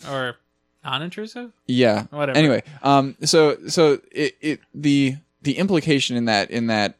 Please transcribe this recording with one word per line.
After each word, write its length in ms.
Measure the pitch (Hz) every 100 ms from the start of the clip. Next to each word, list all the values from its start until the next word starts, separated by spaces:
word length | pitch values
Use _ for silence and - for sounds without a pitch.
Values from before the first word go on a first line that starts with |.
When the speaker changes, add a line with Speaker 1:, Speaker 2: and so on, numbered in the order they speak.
| -
Speaker 1:
Or 260 | 135 127 117 _ _ _ _
non-intrusive? 680 | 143 131 170 190 220 247 240 _ -
Speaker 2:
Yeah. 380 | 123 120 104 -
Speaker 1:
Whatever. 280 | 147 147 135
Speaker 2:
Anyway, 240 | 156 110 - -
um, 340 | 135 139 135 -
so, 340 | 151 165 151 131 95
so 320 | 165 156 139 _
it, 240 | 117 147 -
it, 200 | 151 143 _
the, 420 | - 147 143 135 135 _ _
the 160 | 147 139
implication 580 | 196 175 160 143 - 123
in 80 | 117
that, 240 | 104 95
in 180 | 117 117
that 260 | 107 104 -